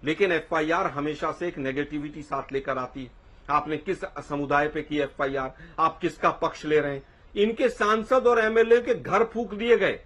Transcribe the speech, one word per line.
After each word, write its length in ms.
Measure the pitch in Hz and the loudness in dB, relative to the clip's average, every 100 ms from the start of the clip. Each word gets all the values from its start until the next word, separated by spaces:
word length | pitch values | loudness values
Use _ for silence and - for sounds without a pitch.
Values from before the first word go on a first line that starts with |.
लेकिन 280 | 139 160 196 | -4 0 2
एफआईआर 560 | 165 - 160 156 170 190 | 0 0 -2 0 0 -2
हमेशा 440 | 139 147 147 160 | -4 -6 -4 -6
से 160 | 143 175 | -4 -6
एक 100 | 165 | -4
नेगेटिविटी 640 | 135 135 147 151 147 151 | -6 -4 -4 -6 -8 -12
साथ 320 | - 139 135 | -8 -8 -6
लेकर 240 | 135 135 131 | -6 -4 -6
आती 260 | 127 135 | -6 -10
है। 80 | 123 - - - - | -14 -18 -20 -20 -2
आपने 280 | 147 147 151 | 0 0 -6
किस 200 | 151 180 | -4 -6
समुदाय 640 | - - - 147 139 143 147 | -6 -12 -8 -6 0 2 2
पे 140 | 151 | -4
की 180 | 151 147 | -4 -2
एफआईआर, 540 | 139 - 139 139 131 - - - | -2 -2 -4 -2 -6 -10 -16 -2
आप 200 | 160 160 | -2 0
किसका 320 | 170 - 175 | -6 0 0
पक्ष 340 | 151 160 - 156 | 0 -4 -4 0
ले 140 | 151 | 2
रहे 140 | 143 | 2
हैं? 100 | 139 - - - - | -6 -10 -20 -12 0
इनके 340 | 214 226 254 | 0 2 0
सांसद 580 | - 208 220 220 262 240 | 2 0 0 2 4 4
और 120 | 233 | 4
एमएलए 420 | 220 226 226 233 | 4 4 6 6
के 140 | 240 214 | 4 -4
घर 280 | 123 190 | 0 2
फूंक 300 | 226 220 220 | 2 -2 -6
दिए 240 | 208 233 226 | -4 4 4
गए। 220 | 185 113 | 4 -2